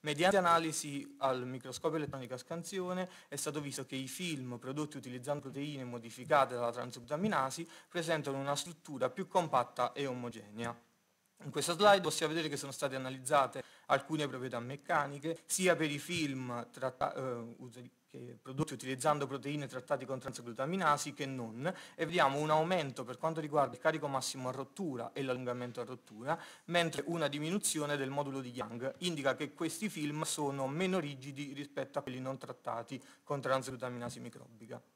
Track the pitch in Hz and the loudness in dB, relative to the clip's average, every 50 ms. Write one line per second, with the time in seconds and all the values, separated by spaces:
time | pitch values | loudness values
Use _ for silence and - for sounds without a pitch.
0 | - 151 147 143 170 190 196 196 180 175 170 165 165 160 151 - - 147 143 139 | -2 -2 2 4 6 8 8 8 8 8 8 8 6 4 -2 -2 -4 -4 -6 -6
1 | 139 - - - 139 135 131 127 123 127 127 131 - 131 123 - - 160 160 156 | -6 -8 -6 0 2 2 2 2 0 -4 -6 -8 -8 -8 -10 -2 0 0 2 2
2 | 151 143 135 135 127 117 127 123 - - 170 170 175 - - 190 180 180 180 185 | -2 -2 -4 -8 -8 -8 -8 -10 -8 -8 -8 -8 -6 -6 -4 -4 -2 -2 -2 -2
3 | 185 180 - - - _ - 139 - 151 143 151 147 143 131 - 131 - - 131 | -4 -4 -8 -18 -14 _ -8 -4 -4 -2 -2 -4 -4 -4 -6 -6 -8 -6 -6 -6
4 | 135 131 - - 185 175 160 139 131 127 123 117 - 127 135 147 151 147 - 143 | -6 -6 -6 -6 -4 -4 -4 -4 -4 -6 -8 -8 -6 -6 -4 -4 -4 -4 -4 -10
5 | - 127 123 123 123 143 147 147 131 135 123 135 143 151 147 135 127 123 120 120 | -10 -8 -10 -8 -4 -4 -4 -4 -4 -8 -8 -6 -6 -6 -6 -8 -8 -8 -8 -8
6 | 113 117 104 - 123 113 151 143 135 117 123 120 120 117 117 123 123 123 - 127 | -10 -10 -14 -12 2 6 8 8 8 6 4 0 0 0 0 -2 -6 -6 -8 -12
7 | 117 139 147 156 190 220 196 147 131 135 131 - 170 165 - - - _ - 180 | -6 -4 -2 0 2 2 2 2 2 0 -2 -6 -8 -10 -12 -20 -20 _ -4 -4
8 | 165 160 165 156 143 139 135 135 139 139 143 143 - 175 165 - _ - 151 127 | 0 2 0 0 2 -2 -2 -2 0 0 0 0 -2 -6 -12 -16 _ -10 -2 0
9 | - 127 - - 185 - - 185 175 156 139 127 120 - - - 123 - - - | 0 0 0 -2 -6 2 2 2 2 4 4 2 2 2 0 -2 -2 -2 0 -2
10 | 143 135 123 123 120 120 113 113 104 104 104 110 117 117 117 117 _ _ _ _ | -2 -2 -2 -4 -6 -6 -8 -10 -14 -14 -8 -6 -6 -6 -6 -8 _ _ _ _
11 | _ _ _ _ _ _ _ _ - 143 - 156 139 - 175 160 202 208 202 196 | _ _ _ _ _ _ _ _ -12 -6 -2 -2 0 0 2 8 10 10 10 10
12 | 180 156 147 - 165 151 156 170 160 156 143 131 - 139 135 - - 139 127 135 | 8 2 0 2 0 0 2 0 0 0 -2 -4 -4 -6 -6 -2 -2 -2 -2 -2
13 | 131 131 131 135 127 127 151 143 - - - 139 123 - - - - _ 135 139 | -4 -4 -6 -6 0 4 6 6 6 6 2 -6 -10 -10 -16 -20 0 _ 2 2
14 | 139 - 156 151 147 135 127 131 123 131 117 117 117 123 135 147 - - 175 156 | 4 0 0 0 0 0 0 -4 -4 -2 -4 -4 -4 -4 -8 -10 -2 2 2 2
15 | 143 139 143 143 139 160 165 - - - - 180 185 180 170 - 160 147 143 143 | 2 2 -2 -6 -4 -4 -4 -4 -4 -4 -2 2 6 6 6 6 4 0 0 -2
16 | - 151 180 170 156 143 135 131 127 123 120 120 117 - - - 127 131 127 - | -4 -4 -2 0 0 0 0 -2 -4 -4 -4 -4 -6 -8 -8 -4 -4 -4 0 0
17 | 143 143 - - 135 131 120 120 113 117 117 - 127 123 113 123 123 127 _ _ | -2 0 0 -2 -4 -4 -4 -4 -6 -10 -12 -14 -16 -16 -14 -16 -18 -18 _ _
18 | _ _ - 131 123 123 123 107 _ 131 135 135 156 156 139 113 - 131 135 131 | _ _ -14 -12 -12 -12 -14 -16 _ -10 -2 -2 -2 -2 -2 -8 -4 -4 -4 0
19 | 123 156 147 147 143 127 131 139 139 143 147 151 143 131 131 131 123 - 151 131 | 4 4 4 4 2 -2 -2 -4 -4 -4 -4 -4 -4 -4 -6 -8 -2 -2 -2 -2
20 | 127 - 135 127 - 135 110 - 123 120 117 113 131 143 180 196 180 156 147 143 | 0 -4 -6 -6 -6 -8 -10 -8 -10 -10 -4 -4 -2 -2 0 2 4 4 4 4
21 | - 151 135 - 151 139 135 127 120 113 110 117 139 170 185 - - - - - | 2 -4 -4 -4 -4 -4 -2 -4 -6 -6 -6 -4 -4 -4 -4 -4 -12 -18 -4 -4
22 | 165 160 165 175 156 135 139 143 151 156 151 156 160 170 185 180 151 135 120 - | -2 0 4 6 6 6 6 4 4 6 6 6 6 4 2 2 2 -2 -4 -6
23 | 131 113 127 - - 160 160 160 151 147 143 151 139 - - - - 160 156 156 | -8 -8 -8 -2 -2 -2 -2 0 -4 2 4 4 4 4 2 0 2 2 2 2
24 | 143 143 139 131 123 - - 139 127 127 127 135 135 - - - 202 165 131 120 | 0 0 -2 0 -2 -2 -4 -4 -4 -4 -4 -4 -8 -8 -6 -4 -4 -2 -2 -2
25 | 113 113 - 139 139 135 127 127 127 123 123 123 123 123 113 123 120 113 131 - | -4 -6 -4 -4 0 0 0 0 0 -2 -2 -2 -4 -6 -6 -6 -8 -8 -8 -12
26 | _ - 107 107 120 135 160 160 - - - - _ - 170 175 170 165 - - | _ -18 -16 -10 -2 -2 -2 -2 -2 -14 -18 -18 _ 2 4 4 4 4 2 -2
27 | - - 170 170 156 143 139 147 151 156 180 208 - - - 156 147 147 147 143 | -2 -2 0 0 0 0 0 0 -2 0 0 2 2 2 0 2 0 0 2 0
28 | 135 131 139 143 143 139 135 135 131 123 120 127 - 110 113 120 123 - - - | 0 0 0 0 -2 0 -2 -4 -6 -6 -6 -6 -6 -6 -6 -4 -4 -6 -6 -2
29 | 180 180 170 147 131 139 127 127 151 139 - - 170 160 160 - 214 208 - 160 | -2 -2 -2 2 2 2 2 2 0 -6 -4 -2 -2 -2 -2 -2 -4 -4 -2 -2
30 | 147 147 147 151 160 - - - 151 143 139 139 135 131 135 156 190 185 185 185 | -2 -2 0 -2 -2 -2 0 0 0 0 0 0 -2 -2 0 0 0 2 2 0
31 | 156 147 143 131 127 143 139 135 147 139 139 135 147 143 - - 135 135 - 143 | 0 -2 -6 -8 -10 -10 -8 -8 -8 -8 -6 -8 -8 -6 -6 -6 -6 -2 -4 -4
32 | 139 - 123 131 131 131 135 131 - - 127 - _ - 117 113 117 - 139 120 | -4 -4 -6 -6 -4 -4 -6 -6 -8 -12 -12 -10 _ -6 -6 -6 -6 -8 -10 -10
33 | - - - _ _ - 147 143 131 135 131 135 123 135 131 123 127 123 123 120 | -10 -14 -20 _ _ -4 -4 -2 2 2 2 2 2 -2 -6 -6 -6 -6 -4 -4
34 | 120 120 - 123 120 120 - - 120 - 113 110 113 110 - - _ _ _ | -6 -6 -8 -8 -12 -12 -12 -14 -20 -20 -20 -20 -14 -12 -14 -14 _ _ _